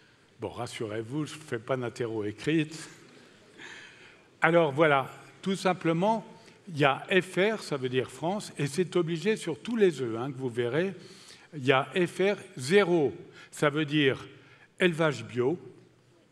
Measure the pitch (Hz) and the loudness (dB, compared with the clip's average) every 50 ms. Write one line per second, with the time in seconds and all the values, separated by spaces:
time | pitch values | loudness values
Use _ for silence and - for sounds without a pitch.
0 | _ _ _ _ _ _ _ - 107 92 - - 123 - - - 120 104 104 113 | _ _ _ _ _ _ _ -10 -10 -10 -8 -8 -10 -10 -8 -8 -8 -6 -6 -6
1 | 110 110 135 156 151 131 - - - - 135 113 107 - 135 127 123 117 - - | -6 -4 -4 -4 -4 -6 -8 -14 -10 -8 -8 -6 -2 -2 -2 -2 -2 -4 -4 -4
2 | 120 113 113 110 104 104 104 - - 147 160 165 151 156 - - - - - - | -4 -4 -4 -4 -4 -4 -6 -4 -2 0 2 2 2 0 -6 -14 -16 -18 -20 -20
3 | - - - - - - - - - - - - - - - - - - - - | -20 -20 -20 -20 -20 -20 -20 -20 -20 -20 -20 -20 -18 -18 -18 -18 -20 -20 -20 -20
4 | - - - - _ _ _ - - 165 170 170 165 143 131 147 165 151 143 135 | -20 -20 -20 -20 _ _ _ 0 2 4 6 6 4 4 4 4 4 6 4 4
5 | 131 - - - - - - - - 190 196 180 - 185 180 180 - 165 165 165 | 2 -2 -8 -18 -20 -20 -16 -8 -4 -4 -2 0 0 0 0 0 0 0 0 2
6 | 190 214 226 214 - - - - - - - - - 202 165 139 - 135 135 - | 2 2 0 0 -4 -10 -18 -20 -20 -20 -20 -20 -16 -8 0 2 4 4 4 2
7 | - - 196 185 - - - 170 196 220 220 - - - 151 135 127 127 123 131 | -2 0 2 2 2 0 0 0 0 0 0 -2 -6 -6 -6 -4 -4 -2 -2 -2
8 | 113 - - - 151 170 202 208 - - - - 151 139 - 185 180 147 - 180 | -2 -4 -6 -6 -4 -4 -4 -4 -8 -10 -6 -4 -4 -2 0 -2 -2 0 0 -2
9 | 170 160 170 156 156 214 220 - - 170 143 - - 220 247 226 202 180 156 135 | 0 0 -2 -2 0 0 0 0 -2 -6 -6 -6 -6 -4 0 4 4 4 4 2
10 | 131 113 110 113 127 143 131 131 131 127 113 123 120 120 127 156 185 196 175 - | -4 -4 -4 -4 -6 -6 -6 -6 -6 -4 -2 0 0 0 2 0 0 -2 -4 -8
11 | - - - - - - - - - - - 147 123 135 135 131 139 131 - 190 | -16 -20 -20 -20 -20 -20 -20 -20 -20 -16 -10 -2 2 4 4 4 4 0 0 0
12 | 175 - - - 185 202 202 190 - - - - 123 135 190 202 196 170 175 165 | 0 0 0 0 2 2 0 -2 -6 -14 -12 -8 0 4 4 6 6 6 4 4
13 | 143 117 - - - - - - - - - - 156 147 139 156 156 139 147 151 | 2 2 0 -4 -14 -20 -20 -20 -20 -14 -4 0 0 2 2 2 -2 0 2 4
14 | 143 131 113 - - - - - - - - - - _ _ - 190 180 160 151 | 4 4 2 0 -4 -16 -20 -20 -20 -20 -20 -20 -20 _ _ 2 2 2 4 4
15 | 165 156 131 113 113 104 110 123 120 139 180 - - - - - - _ _ _ | 2 0 0 -2 -8 -6 -2 0 0 0 0 -2 -8 -16 -20 -20 -20 _ _ _
16 | _ _ _ _ _ _ | _ _ _ _ _ _